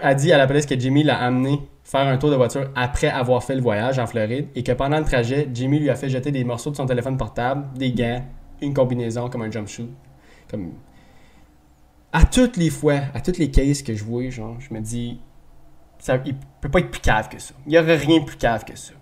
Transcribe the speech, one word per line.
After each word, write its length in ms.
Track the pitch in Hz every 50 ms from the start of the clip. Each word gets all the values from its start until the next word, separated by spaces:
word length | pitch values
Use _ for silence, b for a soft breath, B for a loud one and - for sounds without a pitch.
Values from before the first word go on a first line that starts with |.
| -
a 100 | 143 139
dit 200 | 139 139 170 160
à 40 | 139
la 80 | 135 135
police 180 | 139 147 147
que 120 | - 139 123
Jimmy 260 | 120 131 135 147 151
l'a 140 | 143 123 113
amené 440 | 123 123 127 127 131 135 143 147 - - - _ _
faire 200 | - - 135 139
un 120 | 139 131 123
tour 120 | 147 151
de 60 | 147
voiture 340 | 127 123 113 - 143 135 135 135
après 320 | 127 123 123 - - 151 151
avoir 340 | 139 135 123 123 127 120 -
fait 120 | - 135
le 60 | 131
voyage 360 | 123 117 104 104 113 131 135 131
en 80 | 117
Floride 420 | 107 - 113 107 107 120 139 147 - -
et 100 | 131 -
que 100 | 131 120
pendant 260 | - 135 139 151 156
le 60 | 151
trajet, 420 | - 143 123 117 113 135 143 151 127 123
Jimmy 260 | 117 131 131 143 151
lui 100 | 151 139
a 60 | 120
fait 140 | - 143 135
jeter 220 | 131 127 127 147
des 120 | 143 131 120
morceaux 280 | 120 120 117 - 151
de 40 | 147
son 100 | - 135
téléphone 300 | 127 127 120 113 131 131
portable, 500 | 131 117 107 - 117 117 127 139 143 143 135 131 127
des 160 | 135 127 117
gants, 300 | 117 120 117 120 127 131 - - - - - - -
une 120 | 147 143 139
combinaison 560 | 135 127 123 123 123 120 113 110 120 120 123
comme 140 | 127 120 110
un 60 | 110
jumpsuit. 400 | 107 113 107 104 - - 117 123 - - - - b b b b b b b -
Comme... 220 | - 110 92 80 - - - b b b b b b b b b b b b b b b _ _ _ _ _ _ _ _ _ _
à 140 | - 160 165
toutes 320 | - - 247 254 240 - 180
les 120 | 165 156
fois, 300 | 139 - 147 151 143 139 139 135 -
à 80 | 120
toutes 160 | - 185 180 180
les 120 | 160 135
cases 320 | 135 135 135 143 143 143
que 140 | - - 110
je 80 | 104 104
vois, 260 | 113 117 120 127 127
genre, 280 | 127 117 107 113 117 123
je 140 | 131 - 113
me 80 | 110
dis, 380 | 110 110 117 120 120 120 120 - - - - - - - - - - - - - - - _ -
ça, 220 | - - 131 131 135
il 100 | 147 135 - - - _ _
peut 80 | - 147
pas 100 | 139 185
être 120 | - -
plus 100 | - -
cave 280 | - - 110 107 107 -
que 100 | - -
ça. 160 | - - - - -
Il 80 | 143 151
y 60 | 170
aurait 180 | 160 160 170 151
rien 220 | 139 147 165 160
de 60 | 147
plus 120 | - - -
cave 280 | - 120 113 107 -
que 120 | - - -
ça. 160 | - - - -